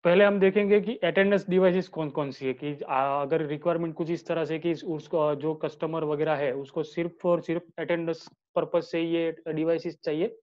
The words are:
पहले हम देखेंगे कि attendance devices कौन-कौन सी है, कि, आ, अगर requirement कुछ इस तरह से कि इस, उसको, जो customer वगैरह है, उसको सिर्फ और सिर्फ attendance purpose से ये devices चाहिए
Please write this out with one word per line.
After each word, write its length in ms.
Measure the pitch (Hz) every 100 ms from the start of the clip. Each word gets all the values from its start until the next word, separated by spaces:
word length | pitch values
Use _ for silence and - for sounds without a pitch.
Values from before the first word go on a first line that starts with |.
पहले 200 | 170 180
हम 160 | 202 202
देखेंगे 400 | 190 196 202 208
कि 160 | 185 240
attendance 540 | 170 175 196 202 196
devices 380 | 180 185 180 180
कौन-कौन 420 | - 151 139 143
सी 160 | 131 135
है, 80 |
कि, 260 | 127 147 143 -
आ, 340 | 135 139 143
अगर 200 | 139 156 151
requirement 480 | 147 175 165 165
कुछ 160 | 156 165
इस 160 | 165 -
तरह 180 | 165
से 140 | 151 160
कि 120 | 170
इस, 140 | 156
उसको, 500 | 196 156 147 170 151
जो 200 | 143 151
customer 500 | 156 156 - 160 160
वगैरह 300 | 151 147 156
है, 200 | 147 143
उसको 280 | 135 135 170
सिर्फ 440 | 151 - 170 - 180
और 140 | 170
सिर्फ 220 | 170 165 170 -
attendance 520 | 160 170 165 160 - _ _
purpose 360 | - 175 175 165
से 100 | 170
ये 360 | 165 165 165 160 165
devices 500 | 156 160 165 170 165
चाहिए 340 | 175 151 208 -